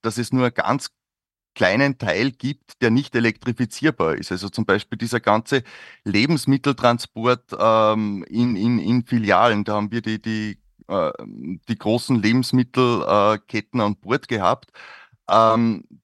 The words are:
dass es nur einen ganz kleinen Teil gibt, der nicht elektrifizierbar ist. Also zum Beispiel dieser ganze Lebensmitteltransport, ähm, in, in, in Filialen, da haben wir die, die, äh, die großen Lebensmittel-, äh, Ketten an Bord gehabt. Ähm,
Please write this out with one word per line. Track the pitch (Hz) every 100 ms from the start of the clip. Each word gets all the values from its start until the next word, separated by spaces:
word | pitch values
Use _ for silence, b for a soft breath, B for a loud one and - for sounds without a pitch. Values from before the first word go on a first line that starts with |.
dass | 113 113
es | 117
nur | 131
einen | 123 -
ganz | - 139 - _ _ _ _ _ _
kleinen | - 90 104 139 127
Teil | 104 85 131
gibt, | 123 127 147 _ -
der | 120
nicht | 117 143
elektrifizierbar | 120 117 - - 120 120 - 156 - 82 73
ist. | -
Also | 92 98
zum | - 110
Beispiel | 101 - -
dieser | 117 120
ganze | - 107 - 139 117 B B B -
Lebensmitteltransport, | 101 131 160 - 139 147 135 123 120 - - 117 123 _ -
ähm, | 110 110 107 107 104 101 -
in, | 107 120 104
in, | 113 120
in | 80 123 117
Filialen, | 117 104 92 120 104 101
da |
haben | 104 104
wir | 117
die, | 110 110
die, | - 110 107 98 _ _ -
äh, | 95 78 -
die | 53 50 69 90 - 117
großen | 104 120 - 127
Lebensmittel-, | 104 120 123 127 123 - 127 117 -
äh, | 101 101 107 -
Ketten | 110 - 127
an | 104 104
Bord | 92 120 -
gehabt. | 113 92 131 _ B B B B B -
Ähm, | 104 113 113 117 107 - -